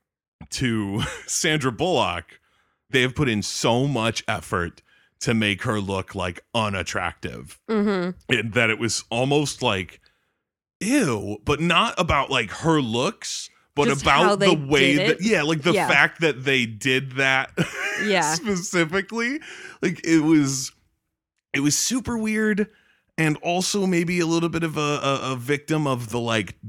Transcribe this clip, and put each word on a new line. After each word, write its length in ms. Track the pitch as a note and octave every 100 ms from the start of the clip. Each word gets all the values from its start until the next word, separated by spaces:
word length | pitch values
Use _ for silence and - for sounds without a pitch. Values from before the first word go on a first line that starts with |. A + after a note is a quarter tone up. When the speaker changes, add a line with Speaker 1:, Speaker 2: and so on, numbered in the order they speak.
| _ _ _ - -
Speaker 1:
to 500 | - B2+ A2 G2 G#2 C#3
<laughs> 120 | - -
Sandra 440 | - E3+ D#3 C3
Bullock. 680 | A#2+ F3 C#3+ F#2 F2 - - _ _ _ _ _
They 120 | C3
have 120 | B2+ C3
put 120 | C3+
in 140 | G#2
so 460 | - - C3 A#2 C#3+
much 360 | B2 A2+ - -
effort 540 | G#2 - F#2+ E2+ - _ _ _ -
to 120 | -
make 300 | A2+ G#2 G2
her 160 | B2+ G#2
look, 320 | G2 F#2+ - G2
like, 240 | F2+ E2+ -
unattractive. 1040 | A#2 G#2+ F#2+ E2+ G#2 F2 - E2+ A#1 C#2 - -
Speaker 2:
Mm-hmm. 640 | A3 G#3 F#3+ F3+ F3+ -
Speaker 1:
And 200 | A#2+ A2
that 160 | A#2+ A2+
it 100 | A2
was 240 | A#2 - -
almost 520 | A2+ C3+ D3 C#3+ -
like, 360 | B2+ G2 F2+ - _ _ _ _ _ _ _ -
ew, 580 | G3 C#4+ E3 G#2+ G2+ G#2
but 160 | - D3
not 360 | E3+ E3+ A3+ -
about, 300 | E3 D3 B2+
like, 220 | B2+ A2+
her 300 | - D#3+ D#3
looks, 680 | A#2+ A#2 D#3 - - - - _ _ C#3+
but 100 | C#3+
Speaker 2:
Just 140 | C#3
Speaker 1:
about 200 | D3+ C#3+
Speaker 2:
how 120 | G3 G3+
they 200 | G3 D#3+
Speaker 1:
the 120 | C#3
way 280 | C#3+ C#3 D3
Speaker 2:
did 140 | G#3+
Speaker 1:
that, 80 | A#3
Speaker 2:
it? 40 | G#3
Speaker 1:
yeah, 160 | F#3
like, 180 | D3 E3
the 100 | E3+
Speaker 2:
Yeah. 140 | F#3 C#3+
Speaker 1:
fact 340 | C#3+ D#3+ -
that 220 | D#3+ B2+
they 220 | C3+ C3 A#2
did 480 | G#2+ C3 C3 C3+
that 380 | C3 C3+ C3 - - - -
<laughs> 280 | - - G#3
Speaker 2:
Yeah. 280 | F#3 D3+
Speaker 1:
specifically. 1040 | E3 G#3+ F#3 - F3+ D#3+ F#3+ G3 A3+ A#3 D4+ - - - -
Like, 240 | F#3 D#3+ E3
it 160 | D#3+
was, 480 | D3+ D#3 C3+ C3+ C3 - _ _ _ _ _ _ _
it 60 | C#3+
was 160 | C#3+ -
super 400 | - B3 A#3+ A#3
weird. 500 | G#3+ G#3+ G#3+ G#3 G#3 _ _ _ _ -
And 180 | D#3 D3+
also 500 | E3 F3+ F3+ G3+ F#3
maybe 320 | F3 F3 F3+
a 80 | E3
little 220 | E3 E3+
bit 140 | E3
of 140 | E3 D3+
a, 40 |
a, 380 | D3 D3 C#3 C3+ B2+
a 20 | B2+
victim 520 | A#2+ C3+ - D#3 C#3+
of 220 | B2 A2+
the, 100 | A#2+
like, 360 | A#2 A2 F2+ -